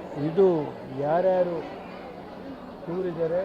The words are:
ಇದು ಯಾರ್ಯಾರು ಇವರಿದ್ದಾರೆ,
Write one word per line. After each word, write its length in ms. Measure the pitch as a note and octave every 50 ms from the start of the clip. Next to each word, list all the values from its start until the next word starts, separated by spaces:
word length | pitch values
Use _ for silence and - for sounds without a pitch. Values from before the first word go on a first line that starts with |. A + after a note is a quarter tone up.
| - - - D3 C#3+
ಇದು 200 | D#3 D#3+ G3 G3 F#3 F3 D#3 C#3+ B2+ - - - B2+ C3 C3
ಯಾರ್ಯಾರು 560 | C#3 D3 D#3+ F3 F#3 F#3+ F#3 F#3 F3+ F3 E3+ D#3+ - - - - - - - - - - - - - - - - - C3+ C3 - - - - - - -
ಇವರಿದ್ದಾರೆ, 480 | E3+ F#3 F#3 F3+ E3 E3 E3 D#3+ E3+ F3+ F#3+